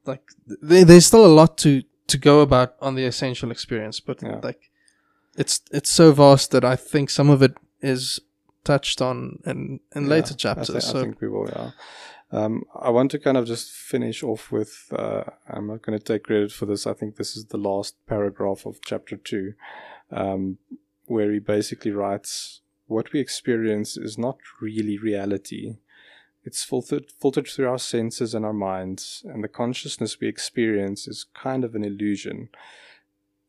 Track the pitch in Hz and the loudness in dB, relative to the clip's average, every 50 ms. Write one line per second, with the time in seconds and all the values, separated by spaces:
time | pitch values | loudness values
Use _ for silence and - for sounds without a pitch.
0 | - - 131 - _ _ _ _ _ - - - - 151 175 185 185 160 175 180 | -12 -12 -12 -12 _ _ _ _ _ -18 -16 -6 2 6 8 10 12 12 12 12
1 | 165 - - 226 220 175 156 156 160 160 - - - 151 139 131 - _ _ _ | 10 10 8 10 10 12 12 10 10 8 6 2 2 2 2 2 0 _ _ _
2 | _ - - 135 - 147 143 151 147 135 131 127 127 123 - - 135 135 131 131 | _ -4 -2 2 6 6 8 8 8 6 6 4 2 2 -2 -6 -6 -6 -4 -2
3 | 131 123 117 - 143 127 123 - - - 117 - - - 123 110 107 107 110 - | -4 -4 -4 -4 -6 -6 -6 -6 -8 -8 -8 -8 -10 -8 -6 -6 -8 -8 -12 -12
4 | - - 123 - - 110 107 107 - 123 123 _ _ _ _ _ _ _ _ _ | -10 -10 -10 -10 -8 -10 -10 -10 -10 -12 -12 _ _ _ _ _ _ _ _ _
5 | _ _ _ _ _ _ _ - - - - - _ - 143 143 - - - - | _ _ _ _ _ _ _ -6 -4 -4 -4 -6 _ -8 -8 -6 -4 0 4 6
6 | 165 160 139 143 143 139 139 135 - - - 127 120 123 127 - - - - 151 | 8 8 8 8 8 8 8 6 4 2 2 2 2 2 0 -2 -4 -4 -2 -2
7 | 139 - - - 139 147 143 131 135 123 - - _ _ _ _ - 139 131 127 | -2 -2 0 2 4 6 6 6 6 4 2 0 _ _ _ _ -4 -4 -4 -4
8 | 131 127 - - _ _ _ _ _ _ _ _ - - 143 135 - - - - | -4 -8 -10 -10 _ _ _ _ _ _ _ _ -4 -2 -2 -2 -2 -4 -6 -4
9 | 131 127 127 123 127 127 - - - - - 131 135 139 135 - _ _ - 147 | -4 -4 -6 -8 -10 -12 -14 -12 -10 -10 -8 -8 -8 -10 -12 -14 _ _ -10 -6
10 | 143 139 151 160 156 - 143 - - 107 95 - 117 123 - 123 110 - - 135 | -2 0 2 0 0 -2 -6 -6 -4 -4 -4 -4 -6 -6 -6 -6 -6 -4 -4 -4
11 | 127 113 110 - 110 107 104 104 104 107 - - 117 120 - - - - - - | -6 -6 -8 -8 -8 -6 -6 -6 -6 -6 -8 -10 -12 -12 -14 -18 -20 -20 -20 -20
12 | - - - - _ - 117 110 107 110 113 - - _ - - - 123 117 123 | -20 -20 -20 -20 _ -8 -6 -4 -4 -4 -4 -6 -8 _ -12 -6 -2 0 2 2
13 | 131 135 - 143 - 143 131 131 120 117 113 113 - - - - - - - 123 | 2 0 -2 -2 -2 0 0 0 0 -2 -6 -8 -10 -14 -18 -20 -12 -6 -6 -6
14 | 120 117 113 - - 117 110 - - - 117 110 107 - - - - - - 117 | -4 -6 -8 -8 -6 -6 -6 -8 -8 -8 -6 -6 -6 -6 -10 -20 -16 -12 -8 -8
15 | 107 107 - 104 - - - _ _ - - 104 104 104 110 113 - - 107 104 | -6 -6 -6 -8 -8 -10 -16 _ _ -16 -14 -12 -10 -10 -12 -12 -8 -8 -8 -6
16 | - - 113 104 - - 113 104 104 101 - - 110 101 101 101 - 113 104 - | -4 -4 -6 -4 -4 -2 0 0 0 -2 -6 -8 -6 -6 -6 -6 -6 -8 -8 -8
17 | - 107 104 - 104 - - 110 110 - - 104 101 98 98 98 104 - - _ | -10 -12 -10 -10 -12 -12 -12 -14 -14 -12 -10 -6 -4 -4 -4 -4 -6 -8 -12 _
18 | _ - 113 104 101 101 98 - 98 98 98 - - 101 101 _ - - - 107 | _ -8 -4 -4 -4 -4 -4 -6 -6 -6 -6 -6 -10 -16 -16 _ -12 -10 -10 -10
19 | - - 107 98 - - - 101 95 101 104 _ - - - - - - - - | -10 -12 -16 -16 -12 -8 -8 -8 -8 -8 -12 _ -20 -20 -20 -20 -20 -20 -20 -20
20 | _ - - 113 98 98 95 95 95 95 95 - _ - - - _ _ _ _ | _ -12 -8 -6 -6 -4 -4 -4 -6 -8 -8 -12 _ -20 -20 -20 _ _ _ _
21 | _ - 120 110 104 104 104 104 104 - 104 104 107 - 117 - - 110 101 101 | _ -6 -4 -2 -2 -2 -2 -4 -4 -2 -2 -2 -2 -4 -8 -10 -8 -6 -6 -4
22 | 98 98 101 104 - - - - - - - - _ _ _ _ _ - 113 110 | -4 -4 -6 -8 -8 -12 -14 -14 -14 -16 -18 -20 _ _ _ _ _ -8 -6 -6
23 | 113 - - 147 127 - - - - 131 120 113 113 110 107 104 104 - - - | -6 -4 -4 -6 -6 -6 -8 -8 -4 -2 -2 -2 0 -2 -2 -4 -6 -8 -10 -12
24 | - 110 107 117 117 131 135 _ - - - - 113 110 110 110 107 107 104 101 | -12 -12 -10 -8 -6 -8 -8 _ -16 -20 -18 -14 -12 -10 -6 -6 -6 -6 -6 -6
25 | 110 110 104 98 98 101 101 98 - - 113 107 107 110 113 - _ _ _ _ | -4 -4 -4 -4 -4 -6 -6 -6 -8 -10 -14 -14 -12 -14 -14 -16 _ _ _ _
26 | _ _ _ _ _ _ _ _ - 117 - - - - 135 127 120 - 143 147 | _ _ _ _ _ _ _ _ -20 -14 -12 -12 -8 -6 -6 -6 -4 -4 -6 -8
27 | - _ _ _ - 139 131 151 135 - - - 135 123 127 123 - - - 117 | -8 _ _ _ -2 -2 -2 -2 -6 -6 -6 -4 -4 -4 -4 -6 -6 -6 -4 -4
28 | 110 113 - - 123 110 117 110 110 107 107 104 98 95 95 92 92 95 98 - | -4 -4 -6 -6 -8 -6 -6 -6 -6 -6 -6 -4 -6 -6 -6 -8 -8 -10 -12 -12
29 | - - - - - 196 131 113 104 104 - - 120 120 123 - - - - - | -14 -16 -18 -18 -18 -16 -12 -12 -12 -10 -8 -6 -6 -6 -6 -8 -10 -12 -10 -8
30 | 117 107 - - 117 107 104 - - - - 123 113 110 107 101 98 98 101 - | -8 -8 -8 -8 -8 -8 -8 -8 -12 -8 -4 -2 -2 -2 -2 -2 -4 -6 -8 -10
31 | - - 107 - - _ _ - - 135 131 131 123 113 113 107 104 104 101 101 | -12 -16 -16 -16 -18 _ _ -12 -10 -8 -6 -6 -6 -6 -6 -8 -8 -8 -8 -6
32 | 104 104 101 98 - - - - 120 - _ - - - - - - - - _ | -6 -6 -6 -6 -8 -12 -14 -14 -16 -18 _ -20 -20 -20 -20 -20 -20 -20 -20 _
33 | _ _ _ _ _ _ _ _ _ | _ _ _ _ _ _ _ _ _